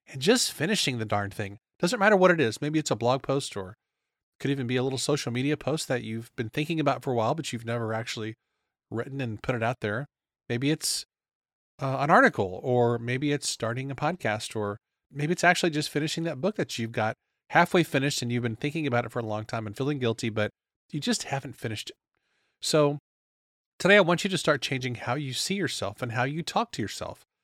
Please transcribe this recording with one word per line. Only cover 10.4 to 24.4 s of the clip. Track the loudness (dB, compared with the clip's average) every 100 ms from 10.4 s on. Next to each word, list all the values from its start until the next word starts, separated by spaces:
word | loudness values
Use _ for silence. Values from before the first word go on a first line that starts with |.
| -6
Maybe | -2 0
it's, | 0 -2 -4 -6 _ _ _ _ _ _ -8
uh, | -4 0
an | 6
article, | 8 8 4 -2 -2
or | 2 4 4 2
maybe | -2 -2 0
it's | 0 -2
starting | -2 -2 -2 -6
a | -2
podcast, | -2 -2 -2 -2 -4 -4
or | -4 -4 _ _ _
maybe | -4 -2
it's | 2
actually | 4 4 2
just | 0 -2
finishing | -2 -4 -2
that | -4 -2
book | -4 -2
that | -4 -4
you've | -4
got | -2 -2 -2 _ _ 0
halfway | 4 6 4
finished | 4 2 0 -2
and | -2
you've | 0
been | -2 -2
thinking | -4 -2 0
about | 0 -2
it |
for | -4
a | -4
long | -6 -4
time | -6 -6
and | -4
feeling | -2 0
guilty, | 0 0 -2
but | 0 -2 -4 _ _ _
you | -4
just | -2 -2
haven't | -2 -6 -6 -8
finished | -8 -6 -10
it. | -16 _ _ _ _ _ _
So | 0 4 4 0 -10 _ _ _ _ _ _ -2
today | 4 6
I |
want | 6 2
you | 0
to |
start | 0